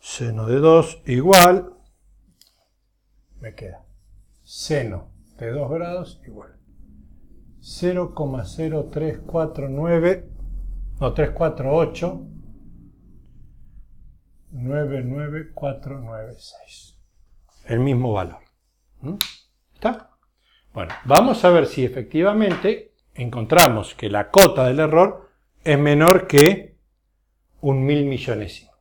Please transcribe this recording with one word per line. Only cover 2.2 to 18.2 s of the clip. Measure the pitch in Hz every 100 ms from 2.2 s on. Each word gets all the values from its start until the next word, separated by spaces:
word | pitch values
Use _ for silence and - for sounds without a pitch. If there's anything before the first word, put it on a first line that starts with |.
| _ _ _ _ _ _ _ _ _ _ _ -
me | 113 -
queda | 101 85 - - _ - _ _
seno | _ - - 151 120 90 - - _ -
de | 113
dos | 131 131
grados | 165 175 180 165 - -
igual | 107 - _ _ - - - - - - - - - -
cero | - 180 180 175
coma | - 143 131
cero | - - 160 156 -
tres | 151 156 156 -
cuatro | 165 160 160 135
nueve, | 135 165 170 170 185 - - - - - - - -
no, | 131
tres | 117 143
cuatro | - 165 - 131
ocho | 156 160 - 170 - - - - - - - - _ - - - - - - - - - - - - _ _ _
nueve | 135 123 143 147 135 123
nueve | 139 147 156 156
cuatro | - 143 131 - 135
nueve | 117 113 110 -
seis. | - - - - - _ _ _ _ _ _ _
El | - 131
mismo | 135 123 123
valor. | 101